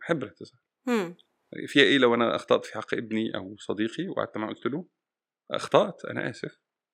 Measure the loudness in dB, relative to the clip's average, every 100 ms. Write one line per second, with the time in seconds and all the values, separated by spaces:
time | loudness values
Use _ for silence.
0 | -4 -4 -4 -14 -20 _ _ _ -2 -2
1 | -2 -8 _ _ _ -12 0 6 6 8
2 | 6 4 2 0 2 2 0 -10 -6 -6
3 | -4 -4 -4 -6 -10 -12 -8 -4 -4 -4
4 | -8 -6 -6 -6 -8 -6 -6 -6 -10 _
5 | _ _ _ _ -8 -8 2 4 4 -2
6 | -10 -6 -6 -6 -10 _ _ _ _